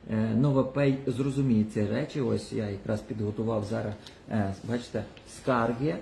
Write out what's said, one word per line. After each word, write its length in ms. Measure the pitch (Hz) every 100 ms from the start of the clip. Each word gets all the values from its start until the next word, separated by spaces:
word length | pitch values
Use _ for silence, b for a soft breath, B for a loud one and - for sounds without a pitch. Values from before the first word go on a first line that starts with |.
| -
е, 240 | 110 110 110
NovaPay 580 | 143 135 127 143 139 131 -
зрозуміє 560 | 117 139 131 135 110 107
ці 120 | 110
речі. 360 | 101 113 151 151
Ось 320 | 117 107 -
я 160 | 110 104
якраз 320 | 98 107 107
підготував 640 | - 110 104 107 113 110
зараз, 280 | 98 113 107 104 B B -
е, 240 | 110 98 95 107
бачите, 340 | 120 - 113 98 - - -
скарги. 580 | - 123 117 120 147 180